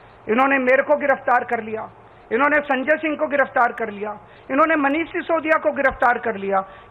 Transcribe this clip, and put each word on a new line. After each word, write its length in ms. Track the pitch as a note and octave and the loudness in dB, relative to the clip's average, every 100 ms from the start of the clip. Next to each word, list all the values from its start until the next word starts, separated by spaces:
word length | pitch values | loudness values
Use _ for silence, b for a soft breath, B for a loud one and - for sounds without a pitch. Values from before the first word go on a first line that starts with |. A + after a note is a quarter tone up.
| B B - | B B -2
इन्होंने 300 | A3+ C4+ C#4 | 2 2 2
मेरे 240 | B3 C4 | 4 4
को 140 | C4+ D4 | 4 2
गिरफ्तार 480 | C#4+ C4+ - A#3+ | 2 0 2 0
कर 180 | A#3+ A#3 | 0 -6
लिया, 280 | A3 A3 G#3+ - - B B | -6 -10 -10 -16 -20 B B
इन्होंने 240 | A3+ C#4+ D4 | 0 2 2
संजय 400 | D4 C4 C4 D#4 | 0 -2 0 0
सिंह 200 | D#4 D4 | 0 -2
को 100 | D4+ | -2
गिरफ्तार 460 | C#4+ C4+ B3+ A#3+ | 0 0 2 0
कर 180 | - A3+ | 0 -8
लिया, 280 | G3+ G#3 G#3 - B B | -8 -10 -10 -16 B B
इन्होंने 260 | C4+ D#4+ D#4+ | 0 2 2
मनीष 320 | C#4 D4 E4 | 0 0 -4
सिसोदिया 500 | E4+ D#4+ D#4+ D4+ D#4 | -6 -2 -2 0 0
को 140 | D#4 | 0
गिरफ्तार 460 | B3+ C4 B3+ B3+ A#3 | 0 -2 2 0 0
कर 160 | A#3 | -2
लिया, 300 | G3 G3 G3 F#3+ B B | -6 -2 -2 -2 B B